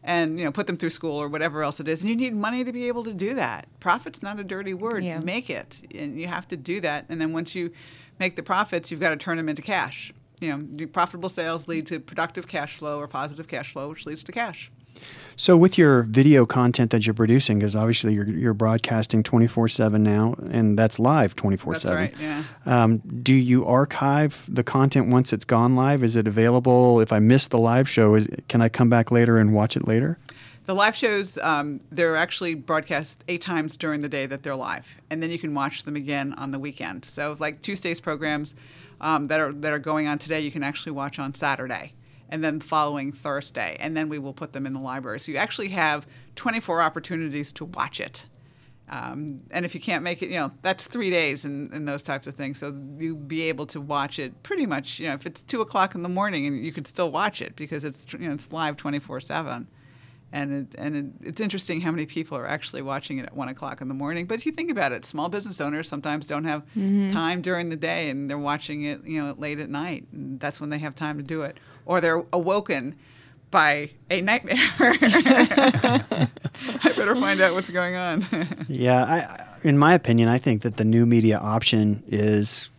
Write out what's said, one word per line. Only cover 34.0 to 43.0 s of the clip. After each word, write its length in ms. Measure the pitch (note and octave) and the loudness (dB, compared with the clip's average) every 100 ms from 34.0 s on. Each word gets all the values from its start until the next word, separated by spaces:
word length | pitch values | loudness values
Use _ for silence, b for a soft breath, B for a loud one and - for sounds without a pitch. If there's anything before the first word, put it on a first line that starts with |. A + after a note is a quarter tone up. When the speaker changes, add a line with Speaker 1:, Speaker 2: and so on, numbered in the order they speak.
Speaker 1:
the 80 | D3 | -4
day 160 | C#3 C3+ | -6 -6
that 180 | C#3 | -8
they're 120 | C#3+ C3+ | -8 -8
live, 420 | A#2+ E2+ - - _ | -6 -8 -12 -20 _
and 120 | D#3 | -6
then 80 | E3 | -6
you 80 | E3 | -6
can 140 | D#3+ | -4
watch 300 | C#3+ C#3 - | -2 -4 -6
them 120 | - D3 | -8 -8
again 380 | C#3+ C#3+ C#3 | -4 -4 -4
on 180 | - C#3 | -8 -8
the 80 | C#3 | -8
weekend. 460 | D3 C3+ E2+ F#2 - | -8 -10 -10 -12 -14
So, 300 | - D3 D3 | -8 -8 -4
like, 220 | D3+ D3+ | -6 -6
Tuesday's 380 | - G3 F3+ E3 | -8 -6 -6 -6
programs, 540 | - D3+ D#3 D3+ D3 - b b b b | -6 -4 -4 -4 -6 -14 b b b b
um, 240 | D#3 D#3 C#3+ | 0 0 2
that 160 | D#3 | 0
are, 100 | D#3 | 0
that 220 | D3 D3+ | -2 -4
are 40 | D3 | -4
going 280 | C#3+ D#3 D3+ | -2 -2 -2
on 100 | D3 | -4
today, 220 | D#3 D#3 | -4 -4
you 100 | D3 | -4
can 140 | D3+ | -4
actually 300 | C#3 C#3+ - | -6 -6 -8
watch 260 | C#3 C#3 - | -8 -8 -8
on 160 | C3+ C3+ | -10 -4
Saturday, 580 | D3 C3+ B2+ A#2+ - - b b b | -2 -2 -4 -8 -10 -20 b b b
and 140 | D#3+ | -4
then 160 | D#3 D3+ | -4 -4
following 500 | D3 D#3 D3 D3 | -2 -2 -2 -4